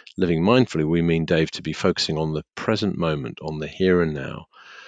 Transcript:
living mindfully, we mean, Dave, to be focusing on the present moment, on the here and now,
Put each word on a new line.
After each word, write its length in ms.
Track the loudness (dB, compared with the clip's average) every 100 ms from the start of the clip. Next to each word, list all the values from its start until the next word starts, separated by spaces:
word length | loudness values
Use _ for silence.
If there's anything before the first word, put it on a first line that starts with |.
| -16 -2
living 240 | 0 2
mindfully, 440 | 4 4 4 0 0
we 160 | 2
mean, 240 | 2 2 2
Dave, 260 | 2 0
to 100 | -2
be 120 | -8
focusing 440 | -2 0 0 -2 -2
on 160 | -2
the 100 | -4 -8 -6
present 420 | -2 0 -2 0
moment, 400 | -2 -2 -6 -10
on 180 | -10 -8
the 80 | -10
here 340 | 0 2 4
and 120 | 2
now, 340 | -2 -8 -12 -16 -20 -20 -20